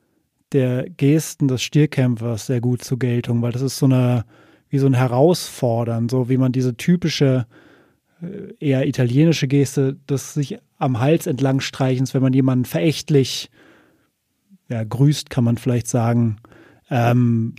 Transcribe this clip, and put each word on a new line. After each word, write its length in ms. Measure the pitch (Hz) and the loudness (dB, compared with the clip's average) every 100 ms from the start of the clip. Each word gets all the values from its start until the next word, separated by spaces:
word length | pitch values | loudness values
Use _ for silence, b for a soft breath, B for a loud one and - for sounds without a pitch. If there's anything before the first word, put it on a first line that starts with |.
| _ _ _ _ _ | _ _ _ _ _
der 360 | 139 127 127 185 | 0 0 -2 -6
Gesten 600 | 170 139 156 - - 143 | -2 2 2 0 -2 -2
des 140 | 127 | -2
Stierkämpfers 840 | - 147 151 - 127 113 117 110 - | 0 2 2 2 0 0 -4 -6 -4
sehr 140 | 123 | -2
gut 220 | 120 123 | -2 -4
zur 160 | - 123 | -4 -4
Geltung, 440 | 127 120 123 117 | -2 -2 -2 -2
weil 100 | 120 | -2
das 100 | 123 | -2
ist 160 | 135 - | -4 0
so 80 | 135 | 2
eine, 380 | 127 123 120 - b b b b | 4 2 0 -4 b b b b
wie 80 | 139 | 0
so 80 | 135 | 2
ein 80 | |
Herausfordern, 1120 | 123 127 120 160 175 - - 123 113 117 113 117 | 2 0 4 4 2 -4 -4 -2 0 -2 -2 -2
so 200 | 127 120 | -2 0
wie 100 | 131 | 2
man 140 | 131 | 2
diese 240 | 127 127 117 | 0 -2 -2
typische, 720 | - 175 160 - 139 131 120 b b b b b b _ | 0 2 0 0 2 2 -2 b b b b b b _
äh, 320 | 170 - - - | -14 -12 -14 -6
eher 220 | 151 135 135 | -2 0 0
italienische 640 | 127 123 131 165 151 135 | 0 0 4 4 2 0
Geste 460 | 143 139 147 135 139 - | 0 0 0 -2 -4 -6
des 260 | 135 - | -6 -4
sich 240 | 151 139 202 _ _ | -6 -6 -8 _ _
am 220 | 139 120 | -4 0
Hals 260 | 135 165 - | 2 2 0
entlang 340 | 127 135 135 | -2 0 0
streichens, 540 | - - 131 127 131 | -4 -2 -2 0 -2
wenn 80 | 135 | 0
man 100 | 131 | 2
jemanden 320 | 131 131 127 | 2 2 0
verächtlich, 880 | 120 165 165 - - 143 127 - - b b b b b b _ _ _ _ - _ | -2 0 0 -2 0 2 2 -4 -12 b b b b b b _ _ _ _ -20 _
ja, 140 | 120 | -8
grüßt, 460 | 107 117 143 147 - | -6 2 2 2 -4
kann 140 | - | 0
man 140 | 117 120 | 0 0
vielleicht 300 | 127 120 - | -2 -2 -2
sagen. 480 | 127 117 120 117 104 b b b b _ | 0 2 2 0 -2 b b b b _
Ähm, 640 | 123 117 123 120 117 113 | 0 2 2 2 0 -2